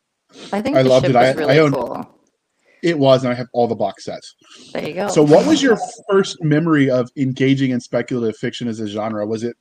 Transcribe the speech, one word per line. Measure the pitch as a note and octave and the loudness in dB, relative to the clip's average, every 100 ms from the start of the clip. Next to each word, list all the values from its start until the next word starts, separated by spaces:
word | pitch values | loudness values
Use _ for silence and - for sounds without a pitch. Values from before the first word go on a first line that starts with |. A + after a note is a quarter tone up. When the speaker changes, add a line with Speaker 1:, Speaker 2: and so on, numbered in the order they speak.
| _ _ _ - - | _ _ _ -20 -10
Speaker 1:
I | G3 | -6
think | C4 - | 0 2
Speaker 2:
I | |
Speaker 1:
the | C3 | 4
Speaker 2:
loved | B2+ C3+ | 4 4
Speaker 1:
ship | |
Speaker 2:
it. | B2 | 4
Speaker 1:
was | C3 D#3+ | 2 2
Speaker 2:
I, | |
Speaker 1:
really | C#3+ D3 | 2 2
Speaker 2:
I | |
owned, | D3+ | 2
Speaker 1:
cool. | C3 B2 - - _ _ _ _ _ _ _ | 0 -6 -10 -14 _ _ _ _ _ _ _
Speaker 2:
It | E3+ D#3 | -2 2
was, | C3+ B2+ | 4 4
and | B2+ | 2
I | B2 | -6
have | A#2+ | -4
all | A#2+ A#2 | -2 0
the | |
box | G#2+ G2 - | -2 -6 -6
sets. | - F2 - _ _ - - | -12 -14 -16 _ _ -20 -12
Speaker 1:
There | - C#3+ | -10 -8
you | |
go. | F3 G3+ | -6 -2
Speaker 2:
So | E3 | 2
what | D3 E3+ C#4 | 6 4 4
was | D4+ | 2
your | C4+ G3+ - - - | 2 0 -4 -10 -2
first | G3 F#3 - | 0 0 -4
memory | D3+ D3+ E3+ D3+ C3+ | -2 0 2 2 2
of | B2+ A#2+ D3+ | 0 -2 -4
engaging | C3+ B2+ C3+ C3+ C3 | -4 0 0 0 0
in | B2 | -4
speculative | - A#2+ A#2+ B2+ A2+ - | -4 -6 -4 -4 -4 -6
fiction | B2 - A#2+ | -8 -8 -8
as | A2 | -8
a | G#2 | -8
genre? | G#2 A2 G#2+ G#2 | -8 -6 -6 -6
Was | A2+ | -6
it, | A#2+ - | -8 -8